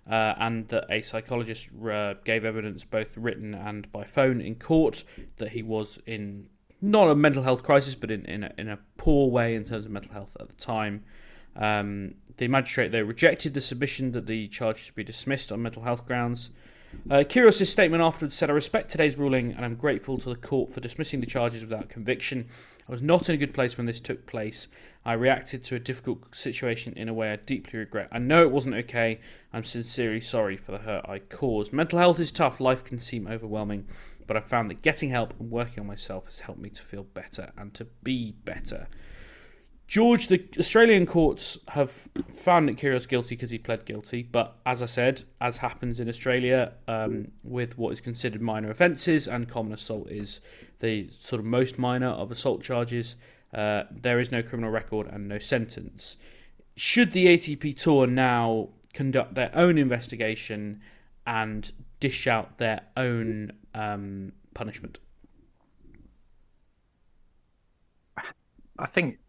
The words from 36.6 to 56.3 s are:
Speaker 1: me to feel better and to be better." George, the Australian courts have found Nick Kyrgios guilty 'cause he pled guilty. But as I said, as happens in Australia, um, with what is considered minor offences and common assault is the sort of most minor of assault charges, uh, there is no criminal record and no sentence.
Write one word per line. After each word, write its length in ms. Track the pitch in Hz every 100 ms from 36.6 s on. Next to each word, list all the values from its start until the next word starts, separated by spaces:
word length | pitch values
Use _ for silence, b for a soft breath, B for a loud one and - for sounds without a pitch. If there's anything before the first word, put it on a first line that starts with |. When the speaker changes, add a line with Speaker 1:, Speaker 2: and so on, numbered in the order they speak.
Speaker 1:
me 80 | 104
to 120 | -
feel 200 | - 101
better 480 | - - - - - -
and 180 | 101 -
to 100 | 117
be 460 | - 127 127 110 -
better." 440 | - - - - - B B B B B B B B - -
George, 400 | 208 233 240 -
the 200 | 185 - -
Australian 480 | - 220 233 202 -
courts 500 | 175 156 - - - -
have 200 | 147 135 - - - -
found 400 | - 180 175 147
Nick 100 | 113
Kyrgios 300 | 143 127 120
guilty 280 | 123 120 117
'cause 140 | 120
he 80 | 113
pled 280 | - 113 -
guilty. 360 | 110 - 120
But 380 | 120 120 113 -
as 200 | 127 123
I 20 | 120
said, 380 | - 123 135 - -
as 160 | 123 120
happens 420 | 120 - 123 120
in 80 | 117
Australia, 680 | 117 131 123 123 131 120 - -
um, 440 | 110 110 110 104 -
with 340 | 120 123 120 123
what 160 | 113
is 100 | 113
considered 380 | 123 117 123 107
minor 300 | 117 110 107
offences 580 | 110 180 156 175 156 -
and 220 | 120 117
common 240 | 120 110
assault 380 | 107 - 107 -
is 300 | 104 101 - B B B B
the 320 | 117 107 95 -
sort 200 | - 117
of 60 | 110
most 340 | 123 127 127
minor 300 | 123 123 127
of 220 | - 101
assault 300 | 117 139 104
charges, 540 | - 123 117 120 117 - b b b
uh, 340 | - 107 104 -
there 300 | 107 123 120
is 120 | 123
no 120 | 120
criminal 260 | 117 120 113
record 380 | 110 - 107 104
and 200 | 104 101
no 120 | 104
sentence. 800 | - 127 113 - - 104 - - b